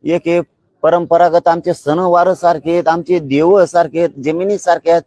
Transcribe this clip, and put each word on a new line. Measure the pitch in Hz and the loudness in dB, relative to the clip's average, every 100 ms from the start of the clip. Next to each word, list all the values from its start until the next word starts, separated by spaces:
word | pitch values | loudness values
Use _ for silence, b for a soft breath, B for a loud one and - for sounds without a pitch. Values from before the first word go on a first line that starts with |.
एक | 151 170 170 | -4 -4 -2
आहे | 175 165 _ _ _ | -4 -4 _ _ _
परंपरागत | 156 175 170 170 175 170 170 | 0 0 2 2 4 2 2
आमचे | 170 175 | -2 -2
सणवार | 165 143 156 185 175 180 | -4 -2 -2 0 2 2
सारखे | 180 175 160 156 | 0 -2 -2 -2
आहेत, | 170 156 | -2 0
आमचे | 165 165 180 | -4 -2 -4
देव | 143 139 165 202 | -2 0 2 2
सारखे | 170 175 165 156 | 2 0 -2 -2
आहेत, | 165 139 | -4 -4
जमिनी | 131 165 190 208 | -6 -4 -4 -4
सारखे | - 165 160 | -2 -2 0
आहेत | 170 | -2